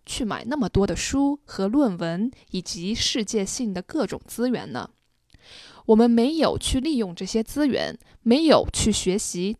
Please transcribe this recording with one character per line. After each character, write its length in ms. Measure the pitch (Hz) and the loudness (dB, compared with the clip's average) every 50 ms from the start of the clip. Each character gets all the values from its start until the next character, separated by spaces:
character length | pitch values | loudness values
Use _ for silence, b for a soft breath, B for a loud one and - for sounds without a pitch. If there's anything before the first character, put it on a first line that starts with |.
| _ | _
去 180 | - - - 254 | -10 -8 -6 -4
买 200 | 202 139 - - | -4 -4 -6 -6
那 100 | 226 294 | -4 -2
么 140 | 302 214 175 | -2 -2 0
多 160 | - 202 202 | 2 2 2
的 100 | 196 202 | 2 0
书 440 | - - - - 269 277 285 285 - _ | -4 -4 -2 0 2 2 2 0 -2 _
和 220 | - - - 190 202 | -10 -6 -4 -2 0
论 300 | 226 294 285 220 180 170 | 2 4 2 2 2 -2
文 340 | 170 165 165 180 220 262 - - _ _ | -4 -4 -2 -2 -2 -4 -4 -8 _ _
以 100 | - 185 | -8 -8
及 320 | 180 - - 170 170 196 233 | -6 -8 -8 -6 -6 -4 -4
世 320 | - - - - 220 208 | -2 -2 -2 -2 -2 -2
界 200 | - - 214 196 | -2 -2 -2 -2
性 280 | - - - 247 214 185 | -2 -4 -4 -4 -4 -4
的 80 | 180 | -6
各 240 | - - - 311 214 | -8 -6 -4 -4 -4
种 160 | 190 - - - | -4 -6 -10 -12
资 240 | - - - 233 254 | -12 -6 -4 -2 -2
源 220 | 233 160 98 - | -2 -4 -6 -8
呢？ 180 | - 120 92 - _ _ _ _ _ _ _ _ b b b b b b b b b b b b | -8 -10 -10 -10 _ _ _ _ _ _ _ _ b b b b b b b b b b b b
我 80 | 220 | 6
们 140 | 214 233 240 | 6 6 6
没 260 | 233 226 233 277 320 | 6 4 4 2 2
有 220 | 320 247 175 - - | 2 2 2 0 0
去 220 | - - - 262 | -2 -2 -2 -2
利 180 | 254 330 302 233 | 0 0 -2 -2
用 160 | 214 180 170 | -2 -4 -6
这 120 | - 190 | -10 -8
些 180 | 190 - 220 226 | -4 -2 -2 -2
资 240 | - - 285 302 269 | -2 -2 -2 0 0
源， 300 | - - - 73 - - - _ - - | 0 0 -2 -4 -6 -10 -16 _ -16 -2
没 240 | - 226 233 302 330 | 2 2 4 4 6
有 220 | 311 208 113 - - | 6 6 6 4 2
去 200 | - - - 220 | 0 0 2 2
学 260 | 202 - - - 180 214 | 2 0 0 -2 -2 -2
习 400 | - - - 175 180 202 226 - | -2 -4 -4 -4 -4 -4 -4 -6